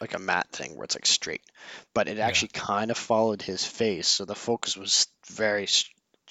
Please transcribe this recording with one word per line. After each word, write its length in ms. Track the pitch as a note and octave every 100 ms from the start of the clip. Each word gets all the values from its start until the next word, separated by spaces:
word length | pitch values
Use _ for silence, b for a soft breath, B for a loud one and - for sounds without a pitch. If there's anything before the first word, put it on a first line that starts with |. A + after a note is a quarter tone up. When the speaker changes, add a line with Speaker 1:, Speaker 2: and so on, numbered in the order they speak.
Speaker 1:
like 140 | A2+ F2+
a 40 |
matte 300 | F#2+ F2+ -
thing 240 | - - D2
where 100 | -
it's, 100 | -
like, 100 | -
straight, 380 | - - - - B B B B
but 140 | A#2 -
it 100 | G#2+
Speaker 2:
Yeah. 80 | A2+
Speaker 1:
actually 220 | - A2+
kind 360 | - - G2+ A2
of 80 | A#2
followed 460 | - A2 A2+ G#2
his 200 | - F#2 -
face, 420 | - A2 F2+ -
so 180 | - G2
the 80 |
focus 420 | G#2+ - A#2 - -
was 300 | G2 - - _ -
very 360 | - G#2+ G#2
s-, 260 | G2 - - _ _ _ -